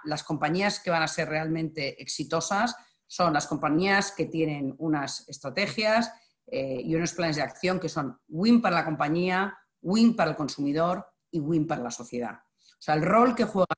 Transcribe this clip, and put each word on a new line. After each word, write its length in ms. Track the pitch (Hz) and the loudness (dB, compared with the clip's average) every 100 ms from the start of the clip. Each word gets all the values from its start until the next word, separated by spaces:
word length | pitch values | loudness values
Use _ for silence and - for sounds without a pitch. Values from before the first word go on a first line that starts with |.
las 200 | 151 151 | -6 -6
compañías 580 | - 151 151 175 202 202 | -4 -2 0 0 0 -2
que 80 | - | -2
van 140 | 165 | 0
a 40 | 156 | 0
ser 220 | - 156 | -2 -4
realmente 720 | 156 160 160 160 156 139 - | -2 -2 -2 -4 -4 -6 -6
exitosas 760 | 127 - 143 160 - 202 233 - - _ _ | -8 -6 -2 -2 0 0 0 -2 -14 _ _
son 260 | - 175 | 0 2
las 140 | 147 - | 2 0
compañías 640 | 147 151 156 196 196 196 | -2 0 2 4 2 2
que 140 | - 156 | -2 -4
tienen 500 | 165 160 147 135 - | 0 -2 -2 -6 -4
unas 500 | 160 151 135 - - | -2 -2 -2 -8 -12
estrategias, 800 | 143 139 139 202 143 214 226 233 - _ _ - | -12 -8 -4 -2 0 2 2 0 -6 _ _ -8
eh, 300 | 135 135 127 | -6 -4 -4
y 120 | 160 160 | -2 0
unos 180 | 170 | 0
planes 220 | - 165 151 | -2 -2 0
de 80 | |
acción 360 | 131 - 180 185 | -4 -2 -2 0
que 100 | 160 | -2
son 300 | 156 139 - _ | -4 -6 -8 _
win 320 | 156 220 233 | 0 4 6
para 180 | 208 170 | 6 2
la 80 | 160 | 0
compañía, 720 | 151 147 170 185 180 202 - _ _ | 0 0 0 2 0 -2 -6 _ _
win 340 | 165 214 226 - | -2 4 6 6
para 160 | 160 | 0
el 40 | 156 | 0
consumidor 720 | 139 - 143 151 170 190 - _ _ | -4 -2 -2 2 0 0 -6 _ _
y 100 | 165 | -4
win 280 | 143 165 156 | 0 2 0
para 160 | 131 | -2
la 80 | 120 | -6
sociedad. 480 | 117 120 120 113 - | -8 -8 -6 -6 -10
O 400 | _ _ _ _ | _ _ _ _
sea, 140 | - 156 | 0 2
el 80 | |
rol 320 | 165 214 254 233 | 4 6 4 4
que 80 | |
juegan 240 | 214 196 175 | 0 2 0